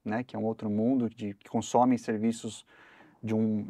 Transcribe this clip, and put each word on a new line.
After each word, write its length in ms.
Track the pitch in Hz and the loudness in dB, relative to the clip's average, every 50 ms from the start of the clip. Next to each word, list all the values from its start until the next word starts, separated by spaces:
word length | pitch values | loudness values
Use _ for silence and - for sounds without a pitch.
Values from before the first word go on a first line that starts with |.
| - | -6
né, 220 | 110 107 120 127 | -4 -4 -4 -4
que 100 | - - | -6 -6
é 40 | 107 | -4
um 60 | 107 | -2
outro 260 | 110 110 - 113 107 | -2 -4 -4 -4 -2
mundo 400 | 104 107 110 120 135 131 120 107 | 0 2 2 2 2 2 0 -2
de, 240 | - - 107 101 101 | -4 -6 -8 -8 -10
que 160 | - - - | -10 -10 -4
consomem 480 | - 117 107 - - 123 123 127 127 117 | -4 -2 -2 2 4 4 6 6 4 2
serviços 680 | - - 113 104 110 117 113 - - 113 - - - _ - - - - - - - - - _ - | 0 -2 -2 0 0 0 0 -2 -4 -10 -12 -12 -16 _ -20 -20 -20 -20 -20 -20 -20 -20 -18 _ -6
de 120 | 107 110 | -2 0
um, 340 | 110 110 110 107 107 104 - | 2 2 2 0 -2 -4 -6